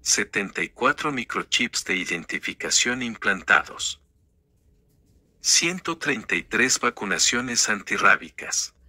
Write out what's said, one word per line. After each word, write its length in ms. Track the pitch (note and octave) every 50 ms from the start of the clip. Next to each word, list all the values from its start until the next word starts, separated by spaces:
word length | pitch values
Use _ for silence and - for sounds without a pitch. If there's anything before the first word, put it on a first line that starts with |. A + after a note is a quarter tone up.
setenta 600 | _ - - - G#2 - - G#2+ G2+ F#2+ - -
y 80 | F2 F2
cuatro 420 | _ - A#2+ C3 C#3+ - - D#3
microchips 720 | C#3+ B2+ A#2 _ - G2 - _ - - B2 A#2 - - -
de 120 | - G2
identificación 1040 | F#2 F2 - F2+ E2+ D#2+ - - - - - D#2+ _ - D#2+ - - - B2 B2 B2+
implantados, 960 | B2+ A#2 A2 - - G#2+ G2 F#2 - - - C#2+ - - - - - - - - _ _ _ _ _ _ _ _ _ _ _ _ _ _ _ _ _ _ _ _ _ _ _ _ _ _ _ _
ciento 580 | - - - - E3+ E3+ F3+ F#3 - - E3+ -
treinta 380 | - D3+ C3+ A#2 G#2 - G2+
y 80 | F2 -
tres 360 | - - A2 A#2+ B2+ B2+ -
vacunaciones 880 | - B2 A#2 - A2 G2 F#2 F2 - - - A#2+ B2 C3 B2 A2+ - -
antirrábicas, 1080 | G#2+ G#2 - - A2 G2+ - G2 F#2+ - E2 D#2+ - - - - - - - - _ _ _